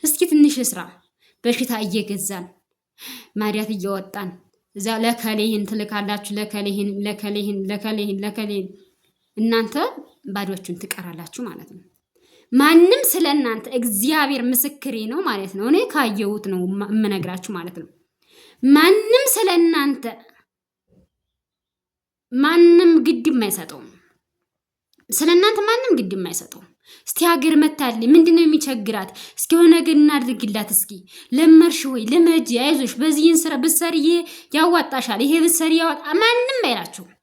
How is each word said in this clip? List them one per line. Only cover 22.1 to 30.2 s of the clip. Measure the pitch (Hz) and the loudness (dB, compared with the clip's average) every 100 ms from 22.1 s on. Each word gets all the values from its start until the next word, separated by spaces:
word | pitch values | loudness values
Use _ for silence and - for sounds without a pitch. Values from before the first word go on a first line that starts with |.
| _ _ | _ _
ማንም | 247 294 339 339 339 349 320 | -2 2 6 8 8 8 6
ግድም | 254 247 311 262 | 2 0 0 0
አይሰጠውም። | 208 190 156 147 120 90 _ _ _ _ _ _ _ _ _ _ _ | -2 -6 -12 -18 -20 _ _ _ _ _ _ _ _ _ _ _ _
ስለ | - 302 | -4 2
እናንተ | 349 415 427 | 4 4 0
ማንም | 415 466 508 | -2 -2 0
ግድም | 359 185 190 | -2 -2 -8
አይሰጠውም። | 170 170 - - - _ _ - | -8 -10 -12 -20 -20 _ _ -20
እስቲ | - - | -12 -2
ሀገር | 339 339 302 311 | 0 2 2 2
መታለች፣ | 311 302 262 220 | 2 0 -4 -2
ምንድን | 233 320 330 | 6 6 8
ነው | 330 | 6
የሚቸግራት? | 320 302 285 254 202 214 190 - - | 4 2 -2 -6 -6 -8 -10 -16 -20
እስኪ | - - | -12 0
የሆነ | 330 339 | 6 8
ነገር | 330 320 | 6 4
እናድርግላት። | 302 302 285 | 4 4 2